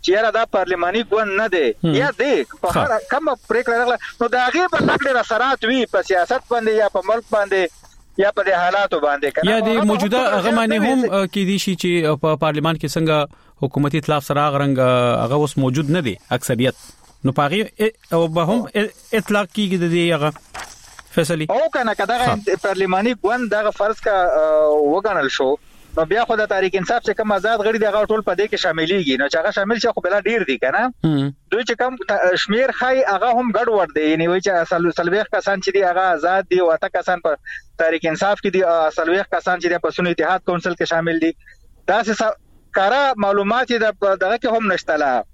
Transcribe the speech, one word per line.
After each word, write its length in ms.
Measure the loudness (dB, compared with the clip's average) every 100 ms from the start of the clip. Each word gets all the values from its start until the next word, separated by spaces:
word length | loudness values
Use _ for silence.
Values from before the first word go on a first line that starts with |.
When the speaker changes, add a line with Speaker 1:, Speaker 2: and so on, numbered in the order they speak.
Speaker 1:
چې 40 | 0
یاره 220 | 2 2
دا 140 | 0
پارلماني 580 | 0 -2 0 -2 0 -2
ګوند 380 | 0 0 0 -2
نه 80 | 0
دی. 200 | 2 0
Speaker 2:
هم. 240 | 0 0
Speaker 1:
یا 160 | 0 0 0
دی، 260 | 0 0 -2 -4
په 60 | -2
Speaker 2:
ښه. 80 | 0
Speaker 1:
هره 220 | 0 -2 -2
کومه 240 | -2 -2
پریکړه 380 | -4 _ -2 0
راغله، 260 | 0 0 -2 -6 -6
نو 80 | -2
د 60 |
هغې 340 | 0 0 0 0
به 60 | 0
لږ 200 | 0 0 0
ډېر 100 | 0
اثرات 480 | 0 0 0 0
وي 220 | 0 0 0
په 160 | -2
سیاست 500 | 0 0 2 -2 -2
باندې 160 | -2 0
یا 200 | 2 2
په 120 | 0 0
ملک 160 | -2 0
باندې 360 | -2 0 0 -2 -6 -20 -20 _ 0
یا 120 | 0 2
په 60 |
دې 100 | 0
حالاتو 480 | 2 2 2 0 0
باندې، 300 | 0 0 -2
که 100 | -2
نه؟ 60 | 0
Speaker 2:
یا 100 | 0
د 80 | 0
Speaker 1:
هغه 160 | 0
Speaker 2:
موجوده 340 | 2 0 0 0
Speaker 1:
هم 160 | 0
Speaker 2:
هغه 160 | 0 0
معنی 280 | 0 0 0
Speaker 1:
کومې 80 | 2
Speaker 2:
هم، 140 | 2
Speaker 1:
سي- 100 | 0
Speaker 2:
اه، 160 | 0 -2
کېدای 320 | -2 -2 0
شي 160 | -2
چې، 320 | -2 0 0 0
اه، 100 | 0
په 200 | 0 0
پارلمان 400 | 0 0 0 -2
کې 120 | -4
څنګه 400 | -2 0 0 0 -8 _ _
حکومتي 360 | -4 0 0 0
اطلاف 260 | 0 -2
سره 160 | 0 0
هغه 180 | 0 0
رنګ، 200 | 0 2
اه، 460 | 4 4 2 0
هغه 100 | 0
اوس 240 | 0 0 0
موجود 320 | 0 0 0
نه 100 | 0
دی 160 | 0 -6 _
اکثریت. 440 | -6 -2 0 0 -2 -16 -20 -20 -4
نو 80 | -2
په 160 | 0 0
هغې 160 | 0 -4 _
ا-، 340 | -2 -2 _
او 140 | 0 0
به 140 | 0
هم 240 | 0 0 -2
ا-، 260 | -4 -4 -6 -4
اطلاق 340 | -4 0 -2 -2
کېږي 300 | -4 -2 0
د 140 | 0
دې 220 | 0 0
هغه 180 | 0 -2 -4 -16 -16 -16 -18 -20 -20 -6 -2
فیصلې؟ 300 | -2 -2 -2
Speaker 1:
او 180 | 0 0
که 100 | 0
نه، 100 | -2
که 100 | -2
دغه 220 | -2 0 0
Speaker 2:
ښه. 40 |
Speaker 1:
انت-، 320 | 0 -2 -2
پارلماني 520 | -2 -2 0 2 0
ګوند 360 | 0 -2 0 0
دغه 200 | 0 0
فرض 300 | 0 -2 0
که، 100 | 0
اه، 600 | 2 2 2 4 4 4 4 4
وګڼل 360 | 2 0 0 0
شو، 260 | 0 0 0 -6 -20 -6 -2
نو 60 |
بیا 200 | 0 0
خو 120 | 2 0
د 100 | 0
تحریک 280 | 0 0
انصاف 280 | -2 0 -2
چې 80 | -2
کوم 220 | -2 0
آزاد 260 | 0 0 0
غړي 200 | 0 0
دي، 80 | 0
هغه 180 | 0
ټول 160 | 0 0
په 140 | -2
دې 120 | -2 -2
کې 100 | 0
شاملېږي. 600 | -2 -2 0 0 0 0
نو 80 | 0
چې 120 | 0
هغه 120 | -2
شامل 280 | -2 -2 0
شي، 100 | 0
خو 120 | -2
بلا 200 | 0 0
ډېر 240 | 0 -2 0
دي، 120 | -2
که 120 | 0
نه؟ 220 | 0 -2 -2
Speaker 2:
هم. 300 | 0 0 -2 -6 _
Speaker 1:
دوی 100 | -4
چې 120 | -2
کم 220 | -2 -2 -4
ت-، 380 | -4 0 2
شمیر 360 | 0 0 0 0
ښایي، 440 | 0 0 2 2
هغه 260 | 0 2 2
هم 120 | 0
ګډوډ 340 | 0 0 2 0 0
دی. 40 |
یعنې 280 | 0 2 2
وایي 120 | 2
چې 240 | 2 0 0
څلو-، 220 | 0 0 0
څلوېښت 280 | 0 0 0
کسان 280 | -2 0 -2
چې 120 | 0
دي، 100 | 2
هغه 180 | 2 2
آزاد 420 | 2 2 2 0 2
دي، 80 | 2
او 120 | 4
اته 180 | 2 0
کسان 320 | -4 -2 -2
په 160 | 0 -4 -6 -18 -18 -2
تحریک 280 | 0 0 -2
انصاف 320 | -2 -2 -2 -2
کې 40 |
دي، 100 | 0
او 300 | 2 2 0
څلوېښت 480 | -2 -2 -2 -2 -4
کسان 200 | -2 -2
چې 100 | -2
دي، 100 | -2
په 120 | -2
سنو 200 | -2 -2
اتحاد 300 | 0 0 -2
کونسل 320 | -2 -4 -4
کې 120 | -4
شامل 340 | -2 -2 -2 0
دي. 120 | -2 -4 -16 -20 -20 -10 -2
داسې 240 | 0 0
س-، 240 | -2 -2 -4 _ -20 _
کره 400 | 0 2 2 0 0
معلومات 540 | 0 0 0 -2 0
یې 80 | 0
د-، 200 | -2 0
په 160 | -2 0
دغه 200 | 0 -2
کې 200 | 0 -2
هم 160 | 0
نشته 240 | -2 -2 -2
لا. 260 | 0 0 -4